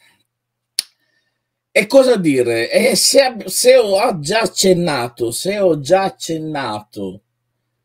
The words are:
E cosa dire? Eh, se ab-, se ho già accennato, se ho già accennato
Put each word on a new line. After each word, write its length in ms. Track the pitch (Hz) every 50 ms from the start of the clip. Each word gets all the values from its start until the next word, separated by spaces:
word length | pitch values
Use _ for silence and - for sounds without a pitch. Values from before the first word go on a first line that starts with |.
| _ _ _ _ _ _ _ _ _ _ _ _ _ _ _ - - _ _ _ _ _ _ _ _ _ _ _ _ _ _ _ _ _
E 160 | - 220 202
cosa 300 | 208 269 269 254 247 240
dire? 520 | 202 170 151 135 127 120 120 117 113 117 -
Eh, 260 | - 190 220 262 -
se 260 | - - - - 277 269
ab-, 220 | 254 233 202 -
se 280 | 185 - - - 247 262
ho 420 | 254 226 202 190 196 226 254 202 156
già 220 | 139 151 208 226
accennato, 920 | 220 - - - - 190 180 170 175 160 143 127 120 120 - - 117 113
se 260 | 117 - - 185 208 208
ho 200 | 196 175 156 151
già 240 | 135 135 185 190 196
accennato 1160 | 190 - - - - 165 156 156 156 151 143 131 110 107 107 - _ - 104 98 95 92 101 _ _ _ _ _ _ _ _ _ _ _ _